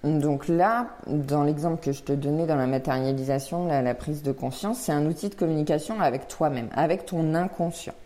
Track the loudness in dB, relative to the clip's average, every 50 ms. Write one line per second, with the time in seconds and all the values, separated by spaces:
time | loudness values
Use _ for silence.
0 | 2 2 2 4 4 2 2 0 2 2 4 4 4 4 4 2 -2 -4 -10 -14
1 | -6 -2 -2 -2 0 0 2 2 4 2 2 2 0 -2 -2 0 -2 -2 -2 -2
2 | -2 -2 -2 0 0 0 0 0 2 2 2 2 2 2 0 0 0 0 0 0
3 | 0 0 0 0 0 0 0 -2 -2 -4 -4 -2 0 2 2 2 2 0 -2 -2
4 | -4 -6 -6 -2 -2 -4 -2 -2 -4 -6 -6 -4 -4 -4 -4 -2 -2 0 2 2
5 | 2 0 0 -2 -4 -6 -2 0 0 2 2 0 2 2 0 0 0 -4 -2 2
6 | 2 2 2 0 -6 -10 -2 0 0 0 2 -2 -4 -4 0 0 2 2 2 0
7 | -2 -4 -2 0 2 2 2 2 0 -2 -2 -2 -2 -2 -2 -6 -12 -12 -14 -14
8 | -20